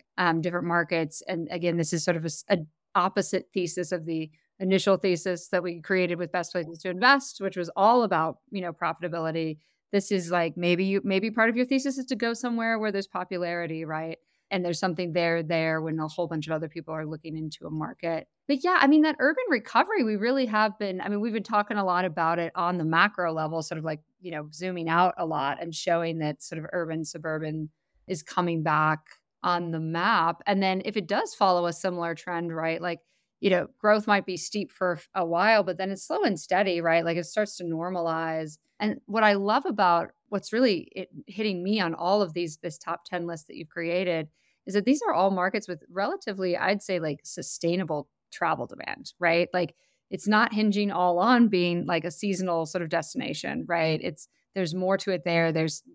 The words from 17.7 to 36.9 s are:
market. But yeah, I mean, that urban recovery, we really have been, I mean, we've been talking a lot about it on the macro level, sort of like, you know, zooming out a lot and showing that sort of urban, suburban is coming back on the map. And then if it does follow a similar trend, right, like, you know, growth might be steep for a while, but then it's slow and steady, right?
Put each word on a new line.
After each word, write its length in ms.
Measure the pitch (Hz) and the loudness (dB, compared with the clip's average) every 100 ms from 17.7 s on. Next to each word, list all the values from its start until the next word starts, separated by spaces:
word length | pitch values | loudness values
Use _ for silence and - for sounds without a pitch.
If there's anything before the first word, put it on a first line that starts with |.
market. 580 | 156 156 170 165 160 - _ - | -6 -8 -6 -6 -6 -8 _ -2
But 140 | 277 | 0
yeah, 140 | 359 370 | 2 4
I 60 | 269 | 6
mean, 160 | 311 | 6
that 140 | 311 294 | 6 4
urban 260 | 277 330 508 | 0 2 0
recovery, 560 | 247 - 233 392 427 | 0 2 2 2 2
we 120 | 220 208 | 0 0
really 280 | 226 269 247 | 0 0 0
have 320 | 214 214 202 | 2 0 0
been, 220 | 202 185 | -4 -4
I 80 | 190 | -4
mean, 120 | 208 | -2
we've 120 | 226 | -2
been 100 | 214 | -4
talking 360 | - 208 208 214 | -2 0 0 -2
a 60 | |
lot 200 | 190 175 | 0 0
about 340 | 185 160 165 170 | 0 0 0 0
it 140 | 165 | -2
on 220 | - 170 180 | -2 -2 0
the 80 | |
macro 480 | 160 165 202 208 175 | 2 4 4 2 -4
level, 300 | 160 156 165 | -2 -4 -4
sort 160 | 156 160 | -6 -6
of 60 | |
like, 180 | 160 151 _ _ | -6 -8 _ _
you 100 | 185 | -10
know, 180 | 156 151 | -10 -10
zooming 360 | 156 185 180 165 | -8 -6 -4 2
out 240 | 170 180 - | 4 4 2
a 80 | |
lot 380 | 165 151 139 - | -2 0 -2 -4
and 120 | 170 | -6
showing 440 | 160 - 170 170 165 | -4 0 2 0 -2
that 240 | 151 151 | -2 -4
sort 160 | - 160 | -8 -10
of 80 | 156 | -6
urban, 320 | 180 165 160 | -4 -4 -4
suburban 680 | 156 160 160 156 156 156 156 _ _ _ - | -6 -8 -4 -4 -4 -6 -8 _ _ _ -8
is 160 | 175 | -8
coming 400 | - - 175 165 | -4 0 0 0
back 440 | 156 151 156 151 - - _ _ | 2 4 4 2 -4 -20 _ _
on 280 | 180 175 170 | -2 0 -2
the 100 | 160 | -4
map. 640 | 160 165 196 208 165 170 - | -4 0 2 4 2 0 0
And 160 | 196 | 2
then 200 | 190 190 | 2 0
if 120 | - 214 | -2 -4
it 120 | 165 | -2
does 260 | 214 427 | -2 -2
follow 320 | - 196 180 175 | 2 4 4 2
a 60 | |
similar 420 | 165 190 175 170 | -2 -4 -2 -4
trend, 400 | 165 - 170 170 | -6 -6 -4 -4
right, 260 | 160 165 165 | -2 -2 -2
like, 180 | 175 170 _ _ _ - | -4 -6 _ _ _ -2
you 100 | 196 | 2
know, 180 | 180 - _ | 2 0 _
growth 280 | 208 214 214 | 4 4 4
might 200 | 202 190 | 2 0
be 100 | 180 | -6
steep 340 | - 208 185 | -6 -6 -6
for 300 | - 180 165 - | -4 -2 -2 -6
a 100 | 190 | -4
while, 380 | 170 170 208 220 | 0 2 4 4
but 140 | 185 175 | 2 -2
then 120 | 190 | -4
it's 160 | 190 - | -6 -4
slow 160 | 339 | 0
and 160 | 349 170 | 0 0
steady, 420 | - 185 196 170 | 0 0 2 2
right? 240 | 165 | 2